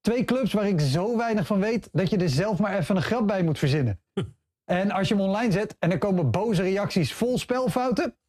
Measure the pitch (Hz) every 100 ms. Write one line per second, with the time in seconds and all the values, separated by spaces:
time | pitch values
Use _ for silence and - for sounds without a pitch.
0 | - 240 - 254 233 208 202 175 143 156
1 | 202 233 233 214 156 202 208 233 - 254
2 | 185 208 165 131 202 185 202 196 151 190
3 | - 233 208 196 165 147 147 151 123 98
4 | _ - 127 - _ _ - 180 202 190
5 | 196 208 196 202 240 185 214 - 170 180
6 | 208 180 139 170 226 185 190 196 202 196
7 | 139 - 240 247 - 247 254 247 254 214
8 | 330 -